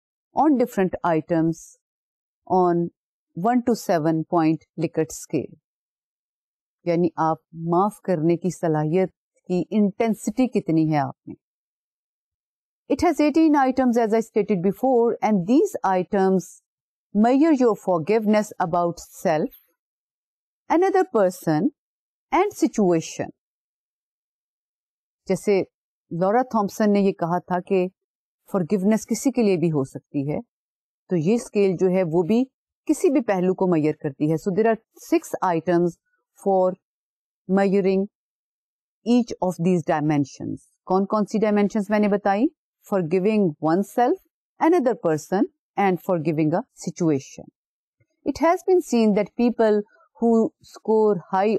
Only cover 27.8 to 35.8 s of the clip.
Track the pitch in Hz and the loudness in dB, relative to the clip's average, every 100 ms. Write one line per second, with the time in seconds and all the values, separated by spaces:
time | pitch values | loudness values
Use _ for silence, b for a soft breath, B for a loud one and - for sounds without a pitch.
27.8 | 180 _ _ _ _ _ _ 196 165 202 | -2 _ _ _ _ _ _ -4 -2 -2
28.8 | 185 214 - 226 277 247 214 180 170 151 | 0 0 -2 -4 -2 0 0 2 0 -2
29.8 | 135 - _ 147 139 151 240 _ _ _ | -4 -8 _ -8 -6 -6 -10 _ _ _
30.8 | _ _ - 180 156 233 240 214 202 180 | _ _ -6 -2 0 -2 -2 0 0 2
31.8 | 185 185 180 165 170 226 262 _ _ _ | 0 0 0 0 0 0 -2 _ _ _
32.8 | - 302 370 277 233 190 185 185 185 165 | -4 0 2 2 0 0 0 0 0 2
33.8 | 151 151 151 135 151 160 - 180 220 220 | 0 -2 -6 -4 -2 -2 -2 0 0 0
34.8 | _ - - 330 - - 185 170 160 175 | _ -18 -2 -2 -2 -6 -2 -2 0 2